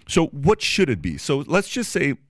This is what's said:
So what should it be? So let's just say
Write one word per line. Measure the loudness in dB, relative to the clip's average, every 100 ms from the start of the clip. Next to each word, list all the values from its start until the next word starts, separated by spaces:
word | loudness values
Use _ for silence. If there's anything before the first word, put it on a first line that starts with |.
| -2
So | 0 0
what | 0 2 2
should | 2 2 2
it | 0
be? | -2 -6
So | -2 -4 0
let's | 0 0
just | -4 -4
say | -2 -2 -4 _